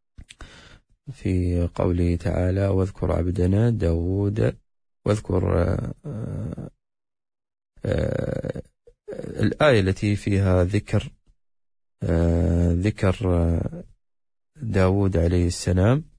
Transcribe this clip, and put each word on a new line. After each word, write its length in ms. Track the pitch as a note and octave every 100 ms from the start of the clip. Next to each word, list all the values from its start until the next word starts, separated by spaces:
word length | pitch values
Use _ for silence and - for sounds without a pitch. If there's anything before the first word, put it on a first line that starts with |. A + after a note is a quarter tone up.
| _ - - - - - - - _ _ -
في 500 | - G2 F#2 F2+ F2 F2 -
قوله 400 | F#2 F2 F2 E2+
تعالى: 520 | F2 E2+ F2+ F#2+ G2
"واذكر 440 | F#2+ F#2 - F#2
عبدنا 580 | E2+ F2 F2+ F2+ G2 A#2+
داود"، 880 | A2+ E2+ E2 E2+ G2 G2+ G#2+ A#2 - _ _ _ _ -
واذكر، 560 | G#2+ - F#2 F#2+ F2+
آه، 1080 | F2+ F#2+ - - - G#2+ A#2 G2+ G#2 - - _ _ _ _ _ _ _ _ _ _ _ -
آه، 760 | - - G1+ - - - - - _ _ _ - -
الآية 600 | - - G#2 - D3+ A#2
التي 360 | F#2+ F#2+ G#2 G2+
فيها 480 | - G2 F#2+ F2+
ذكر، 480 | F2+ G2+ - G#2+ C3 - _ _ _ _ _ _ _ -
آه، 680 | G2 E2+ E2+ E2+ E2+ E2+ F2
ذكر، 440 | F2 G#2 - G2 F2 F#2
آه، 580 | F2 E2+ E2+ - E3+ - _ _ _ _ _ _ -
داود 640 | A2+ G2+ F#2 G2 G2 E2+
عليه 300 | E2+ F2+ F2
السلام 560 | - - F2 G2+ C#3 D#3+